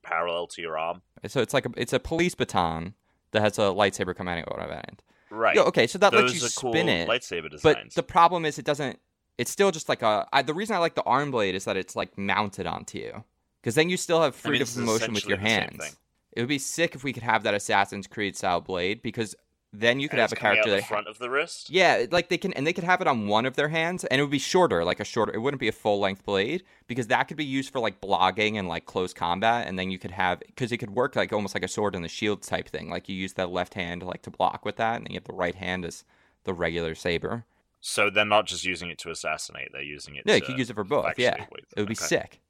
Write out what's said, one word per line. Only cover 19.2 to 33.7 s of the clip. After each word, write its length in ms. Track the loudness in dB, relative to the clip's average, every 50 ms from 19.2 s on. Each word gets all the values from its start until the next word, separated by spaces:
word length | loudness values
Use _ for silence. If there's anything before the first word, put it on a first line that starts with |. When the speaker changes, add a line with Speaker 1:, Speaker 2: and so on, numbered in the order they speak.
| -6 -6 -6 _ _ _ _ _ _ _ -8
Speaker 2:
then 260 | 2 4 4 4 4
you 80 | 0
could 60 | -2 2
Speaker 1:
And 80 | 2
Speaker 2:
have 100 | 2 2
Speaker 1:
it's 80 | 2 2
Speaker 2:
a 20 |
Speaker 1:
coming 180 | 2 4 4 4
out 40 | 4
Speaker 2:
character 60 | 4
Speaker 1:
the 40 | 2
Speaker 2:
that 60 | 2 2
ha- 40 |
Speaker 1:
front 200 | -2 -4 -6 -6
of 100 | -6 -10 -10
the 100 | -6 -2
wrist? 400 | -2 -2 -2 -2 -8 -14 -12 -2
Speaker 2:
Yeah, 360 | 2 4 6 6 6 4 2 2
like, 200 | 0 0 0 _
they 80 | -4
can, 160 | -2 -2 -4 -4
and 120 | -2 -2
they 60 | -2 -2
could 120 | -2 2
have 160 | 2 2 4
it 60 | 4
on 200 | 2 2 2 2
one 180 | 2 2 2 2
of 100 | 2 0
their 100 | 0 0
hands, 380 | 0 0 0 0 0 -2 -4 -2
and 140 | 0 2 2
it 40 | 2
would 80 | 2
be 80 | 0 -2
shorter, 460 | -2 2 4 4 6 6 4 2 2
like 140 | 2 0 -2
a 40 | -4
shorter, 300 | -4 0 0 0 2 0
it 60 | -2
wouldn't 200 | -2 -2 -2 0
be 80 | -2
a 60 | -2 -2
full 260 | 0 0 2 2 2
length 240 | 2 0 -2 -4 _
blade, 380 | -2 0 0 0 0 -2 -6 -8 _ _ _ _
because 200 | -6 -4 -4 0
that 180 | 0 2 0 0
could 80 | -2 -4
be 80 | -6 -4
used 260 | -2 -2 -2 -4 -2
for, 80 | -2 -2
like, 200 | -2 -2 -2 _
blogging 580 | -2 0 2 4 4 4 4 4 0 2 2
and, 120 | 0 -2 -2
like, 160 | -4 -6 _
close 280 | -4 -2 -2 -2 -2 -4
combat, 540 | -4 -2 -2 0 2 4 2 2 2 0
and 100 | -4 -4
then 140 | -4 -4 -4
you 80 | -4 -6
could 120 | -8 -12
have, 300 | -4 0 0 0 0 0 -6 _ _
'cause 160 | -6 -4 -2
it 60 | -2
could 140 | -4 -4 -4
work, 240 | 0 0 0 0 2
like, 160 | 0 0 0 0
almost 200 | -2 -2 -2 -4
like 100 | -4 -4
a 40 |
sword 280 | -4 -2 0 0 0 0
and 80 | -2 -6
the 40 | -6
shield 340 | -6 -2 0 0 0 -2 -2
type 260 | -4 -4 -4 -4 -6
thing. 200 | -8 -8 -6 -6
Like, 200 | -8 -8 -6 -8
you 60 | -8
use 180 | -6 -6 -6 -4
the 120 | -4 -4
left 280 | -2 -2 -4 -4 -4